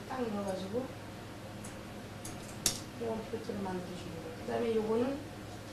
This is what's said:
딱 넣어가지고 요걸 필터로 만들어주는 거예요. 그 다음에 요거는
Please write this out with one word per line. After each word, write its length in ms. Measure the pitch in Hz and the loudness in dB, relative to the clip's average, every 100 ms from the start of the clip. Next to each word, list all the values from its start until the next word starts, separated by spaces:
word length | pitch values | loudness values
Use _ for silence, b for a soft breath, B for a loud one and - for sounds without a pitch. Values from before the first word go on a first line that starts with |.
| - | -2
딱 140 | 254 | 0
넣어가지고 640 | 233 208 196 185 190 226 262 - - - - - - - - - - - - - - - - - - - - - | 2 2 2 2 2 0 0 -4 -8 -8 -8 -8 -8 -6 -6 -6 -8 -8 -8 -6 -6 -6 -6 2 2 2 -4 -2
요걸 160 | 233 220 214 | 0 0 -2
필터로 280 | 214 - 202 | -2 -2 -2
만들어주는 560 | 190 180 175 175 - - | 0 0 -2 -4 -6 -6
거예요. 220 | - - | -6 -6
그 120 | - | 0
다음에 240 | 233 233 220 | 4 6 6
요거는 420 | 208 226 254 285 - - - - - | 6 6 6 4 -2 -8 -8 -8 -8